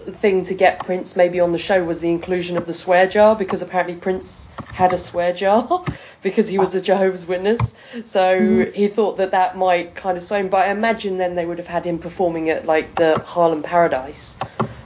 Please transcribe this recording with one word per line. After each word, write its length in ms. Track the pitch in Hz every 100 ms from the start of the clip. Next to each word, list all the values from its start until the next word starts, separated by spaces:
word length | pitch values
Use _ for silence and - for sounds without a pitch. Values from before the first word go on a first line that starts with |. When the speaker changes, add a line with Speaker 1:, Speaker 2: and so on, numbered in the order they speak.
| -
Speaker 1:
thing 320 | - 214 190
to 100 | 175
get 300 | 190 185 -
Prince 300 | - 185 -
maybe 240 | 190 180 175
on 120 | 175
the 60 | 165
show 260 | - 190
was 160 | 170 170
the 100 | 170
inclusion 460 | 165 175 180 175 170
of 100 | 170
the 60 |
swear 320 | 160 - 180 190
jar, 300 | 208 214 220
because 240 | 190 208
apparently 340 | 180 185 175
Prince 540 | 175 190 185 - - - - -
had 200 | - 185
a 40 | 180
swear 360 | - 175 175
jar 520 | 175 196 214 247 359 349 -
<laughs> 200 | - -
because 260 | 294 - 180
he 100 | 190
was 160 | 185
a 60 | 185
Jehovah's 460 | 185 190 190 180 170
Witness. 520 | 185 190 233 - - - 240
So 160 | 220 196 185 185
Speaker 2:
Mm-hmm. 320 | 214 220 -
Speaker 1:
he 160 | 190 202
thought 300 | - 202 -
that 140 | 185
that 240 | 190 185 190
might 380 | 185 175 175
kind 220 | - 190 175
of 60 |
sway 160 | 175 202
him, 80 | 190
but 180 | 190 185
I 40 |
imagine 460 | 202 226 220 202 185
then 160 | 180
they 100 | 175
would 140 | 170 175
have 80 | 170
had 160 | 170
him 140 | 175 165
performing 500 | 170 - 180 165 160
at, 160 | 156 160
like, 280 | 156 -
the 240 | - 160 156
Harlem 420 | - 180 170 156
Paradise. 760 | 147 175 165 131 135 151 - - - - - -